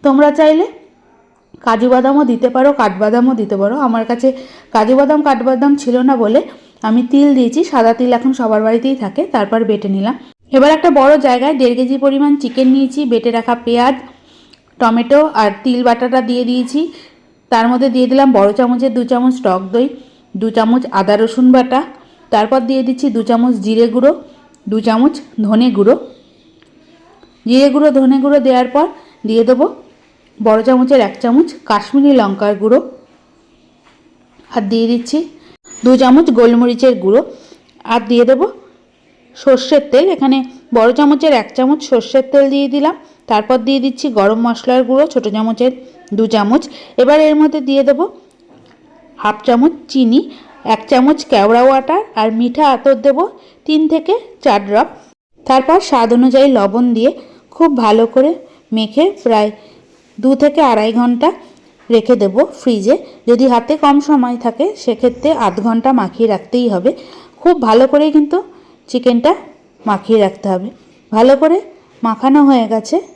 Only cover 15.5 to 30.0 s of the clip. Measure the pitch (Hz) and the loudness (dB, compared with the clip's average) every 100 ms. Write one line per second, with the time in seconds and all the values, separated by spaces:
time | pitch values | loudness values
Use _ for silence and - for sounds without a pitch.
15.5 | 202 269 247 247 233 247 254 226 247 247 | -2 -4 0 0 0 0 -2 -2 -4 -2
16.5 | 247 247 269 330 - - _ _ _ _ | -4 -4 -4 -6 -10 -20 _ _ _ _
17.5 | 226 233 247 269 240 247 262 277 220 202 | 0 0 0 0 0 0 2 4 4 2
18.5 | 208 247 247 262 233 240 247 254 254 202 | 0 -2 0 -2 -2 -2 0 0 0 -2
19.5 | 185 190 233 269 - - _ _ 190 220 | -4 -2 -2 -2 -6 -20 _ _ -8 -4
20.5 | 226 220 247 254 196 190 208 226 233 254 | -2 0 0 -2 -4 0 0 0 2 4
21.5 | 254 254 254 320 - _ _ _ 226 214 | 4 2 -2 -6 -14 _ _ _ -2 0
22.5 | 262 233 262 247 254 285 220 220 233 247 | -2 -2 -4 -2 -4 -4 -4 -2 0 0
23.5 | 220 196 220 233 233 269 359 - - _ | -2 -2 0 0 2 0 0 -10 -20 _
24.5 | _ - 214 220 220 269 - - - 208 | _ -6 -4 -2 0 0 -2 -14 -6 -2
25.5 | 220 247 202 202 285 - - _ _ _ | 0 0 2 2 0 -4 -20 _ _ _
26.5 | _ _ _ _ _ _ _ _ _ 226 | _ _ _ _ _ _ _ _ _ 0
27.5 | 254 285 269 302 269 262 269 277 285 254 | 2 4 2 2 2 2 2 2 2 2
28.5 | 247 247 277 339 - - _ 214 220 226 | 0 0 -2 -2 -6 -20 _ -4 0 2
29.5 | 247 330 - - _ | 2 0 -4 -20 _